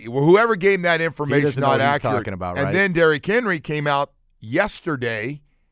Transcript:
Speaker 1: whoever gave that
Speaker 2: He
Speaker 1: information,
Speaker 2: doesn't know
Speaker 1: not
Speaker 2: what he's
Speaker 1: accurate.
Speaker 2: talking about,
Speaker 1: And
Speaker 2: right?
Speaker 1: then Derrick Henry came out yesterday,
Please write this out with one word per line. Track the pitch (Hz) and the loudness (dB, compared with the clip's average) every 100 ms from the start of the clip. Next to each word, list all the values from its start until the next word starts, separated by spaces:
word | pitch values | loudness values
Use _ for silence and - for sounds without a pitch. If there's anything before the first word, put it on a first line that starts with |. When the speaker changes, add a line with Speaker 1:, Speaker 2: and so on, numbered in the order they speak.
Speaker 1:
whoever | 110 127 151 202 233 208 | -6 2 6 6 6 2
gave | 196 196 | 0 2
that | 175 165 | 0 0
Speaker 2:
He | 165 | -2
Speaker 1:
information, | 139 147 143 | -4 -2 0
Speaker 2:
doesn't | 147 131 | 0 0
know | 139 | 0
Speaker 1:
not | |
Speaker 2:
what | 135 | 2
he's | 139 | 2
Speaker 1:
accurate. | 143 120 | 0 -2
Speaker 2:
talking | 104 104 | -4 -4
about, | 92 90 101 | -8 -6 -4
Speaker 1:
And | |
Speaker 2:
right? | 139 | -2
Speaker 1:
then | 175 196 | 0 0
Derrick | 170 160 147 175 | 2 2 2 0
Henry | 226 226 165 | -2 -2 -4
came | - 151 147 | -4 -4 -2
out | 139 143 _ _ _ | -2 -2 _ _ _
yesterday, | 107 147 208 - 170 139 117 110 117 147 _ _ _ | -4 -2 -2 -4 -6 -4 -4 -4 -6 -10 _ _ _